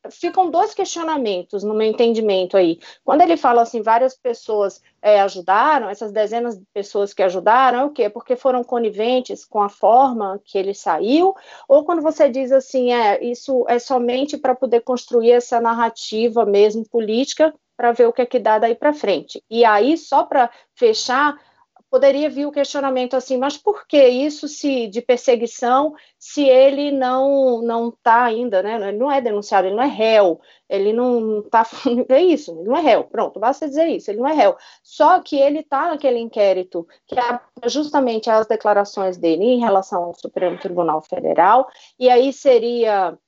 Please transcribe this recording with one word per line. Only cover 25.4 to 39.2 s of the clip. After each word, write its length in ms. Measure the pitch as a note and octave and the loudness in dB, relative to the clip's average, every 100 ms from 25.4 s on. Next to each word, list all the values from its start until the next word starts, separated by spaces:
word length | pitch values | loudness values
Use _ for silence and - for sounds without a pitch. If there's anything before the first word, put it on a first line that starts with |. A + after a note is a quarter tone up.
| A3+ - A#3+ B3+ D4+ D4+ _ _ | -2 -6 0 0 0 -6 _ _
se 280 | - D4 | -10 0
ele 480 | C#4 B3+ C4+ C#4 C#4+ | 4 6 6 4 -2
não, 680 | C#4 B3+ C4 C4+ C#4 C4 A#3 | -2 -2 0 0 2 0 0
não 280 | A#3 A#3 A#3 | -4 -4 -6
tá 320 | - A#3+ A#3 | -2 2 4
ainda, 400 | B3 A3 B3 F#3+ | 2 -2 -2 -2
né? 140 | G3+ A#3 | -2 -6
Ele 200 | G3 G#3 | -6 -4
não 140 | C#4 | 0
é 100 | C#4 | 0
denunciado, 460 | A#3 G#3 G3+ G3+ F#3 | -2 -4 0 0 0
ele 80 | |
não 80 | G#3 | -2
é 60 | C4+ | -2
réu, 520 | G#3 A3 A3 F#3+ D#3+ _ _ _ | 0 2 4 4 0 _ _ _
ele 240 | G3 G3+ | -2 -2
não, 260 | A3+ B3 A#3+ | 0 0 -2
não 240 | A3 G#3+ | -2 -6
tá, 240 | G#3 A3+ A3+ | 0 0 0
<laughs> 400 | - C#4 A#3+ - | -4 -2 -2 2
é 140 | C4 | 4
isso, 300 | F4+ D#4 - | 4 2 -4
ele 160 | D#3+ F#3+ | -12 -4
não 80 | D4 | 0
é 40 | |
réu, 220 | D4+ F#3+ | 2 2
pronto, 380 | - A3+ F3 - | 0 -6 -6 -2
basta 260 | A3 C#4 D#4 | -4 -4 -6
dizer 220 | C#4 E4 | -2 -2
isso, 200 | G3 - | -2 -8
ele 120 | G#3 | -6
não 80 | C4+ | -2
é 40 | |
réu. 240 | D4+ G3+ - - _ | 2 2 0 -14 _
Só 340 | _ - D#4 F4+ | _ 0 2 2
que 160 | - | 0
ele 300 | C#4+ C#4 D4 | 0 0 0
tá 240 | D4+ C4+ E4+ | -4 -4 -4
naquele 320 | D4+ C4+ A#3+ | -2 -2 -2
inquérito, 640 | A3+ A3 G3+ F#3 F#3 F3 E3+ _ _ | -6 0 2 0 -4 -10 -10 _ _
que 100 | - | -4
é 220 | A#3+ A#3+ _ - A#3+ | -4 -6 _ -8 -6
justamente 640 | C4 D4 D4 B3+ A3 A3+ | -4 -2 -2 -2 -4 0
as 160 | A3 A3 | 0 0
declarações 680 | A3 G#3+ G3+ G3 - F#3+ | -2 0 0 0 -4 -6
dele 260 | F3+ | -2